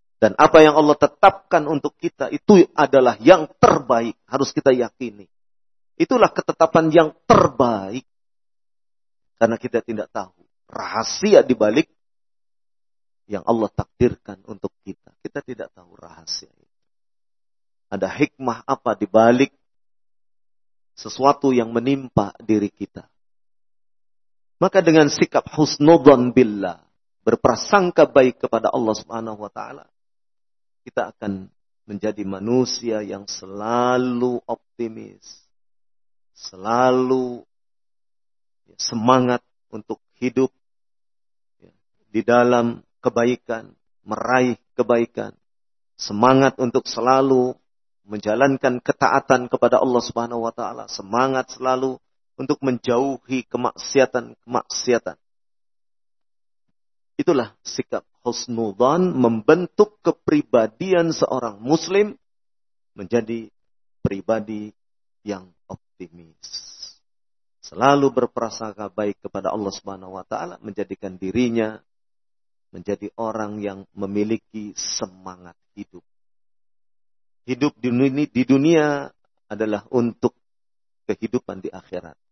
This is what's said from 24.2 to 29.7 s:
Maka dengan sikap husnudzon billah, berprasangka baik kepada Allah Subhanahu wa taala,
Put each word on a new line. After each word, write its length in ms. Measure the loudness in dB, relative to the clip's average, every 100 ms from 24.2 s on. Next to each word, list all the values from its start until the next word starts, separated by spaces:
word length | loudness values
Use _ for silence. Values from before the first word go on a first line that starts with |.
| _ _ _ _
Maka 240 | 0 2
dengan 240 | 4 6 4
sikap 400 | 2 0 0 -2 -2
husnudzon 800 | -2 4 6 8 8 8 6 4
billah, 480 | 2 0 -8 -10 _ _ _ _
berprasangka 880 | -2 2 2 0 0 2 2 4 6
baik 320 | 6 4 0
kepada 240 | -4 -2 -2
Allah 240 | -2 -2
Subhanahu 480 | -4 -8 -12 -10 -12
wa 80 | -14
taala, 400 | -14 -16